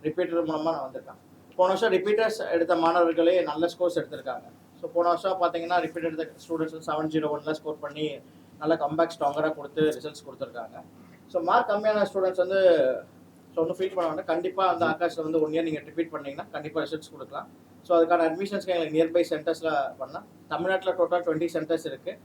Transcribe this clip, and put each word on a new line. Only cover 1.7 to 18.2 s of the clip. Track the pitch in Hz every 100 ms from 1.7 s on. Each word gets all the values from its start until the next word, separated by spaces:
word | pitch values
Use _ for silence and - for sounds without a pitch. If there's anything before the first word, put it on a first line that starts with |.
வருஷம் | 190 226
ரிப்பீட்டர்ஸ் | 185 196 214 220 220 -
எடுத்த | 170 165 170
மாணவர்களே | 165 175 170 160 170 180
நல்ல | 165 156 170
ஸ்கோர்ஸ் | - 180 165
எடுத்திருக்காங்க. | - 135 127 127 - - - -
So | 165
போன | 170 175
வருஷம் | 170 190 185
பாத்தீங்கன்னா | 170 170 165 180
ரிப்பீட்டர் | 156 170
எடுத்த | 160 160 160 - -
ஸ்டூடெண்ட்ஸ் | 165 160 160 160
செவன் | 151 156
ஜீரோ | 156 151 147
ஒன்ல | 156
ஸ்கோர் | 151 156 151
பண்ணி | 143 151 151 131 - - - -
நல்ல | 151
கம்பேக் | 160 143 156 165 -
ஸ்ட்ராங்கரா | 143 147 156
கொடுத்து | 156 143 156
ரிசல்ட்ஸ் | 156 123 151 147 139
கொடுத்திருக்காங்க. | 131 123 120 110 - - - - - -
So | 180
மார்க் | 170 226 233
கம்மியான | 208 214 214
ஸ்டூடெண்ட்ஸ் | 196 196 185 180
வந்து, | 180 190 185 160 131 120 - - - - -
so | -
ஒன்றும் | 160 180
ஃபீல் | 190
பண்ண | 185 165
வேண்டாம். | 156
கண்டிப்பா | 185 165 180 185 190
அந்த | 170 165
ஆகாஷ்ல | 156 175 165
வந்து | 156 160
ஒன் | 151
இயர் | 160
நீங்க | 165 151
ரிப்பீட் | - 156 170
பண்ணீங்கன்னா | 147 139 139 -
கண்டிப்பா | 147 151 151
ரிசல்ட்ஸ் | - 156 -
கொடுக்கலாம். | 143 131 147 - - - -
So | - 170
அதுக்கான | 165 170